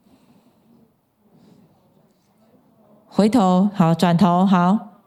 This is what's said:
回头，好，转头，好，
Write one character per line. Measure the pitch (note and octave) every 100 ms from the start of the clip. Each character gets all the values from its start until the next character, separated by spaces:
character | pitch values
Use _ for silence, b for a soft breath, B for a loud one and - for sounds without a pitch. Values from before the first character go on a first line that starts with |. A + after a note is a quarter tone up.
| _ _ _ _ _ _ _ _ _ _ _ _ _ _ _ _ _ _ _ _ _ _ _ _ _ _ _ _ _ _ _
回 | - G#3
头， | A3+ F#3 F3+ G3+
好， | - E3
转 | E3 F3+ E3+
头， | F#3+ F3 F#3+
好， | F3+ F3 G#3+ - -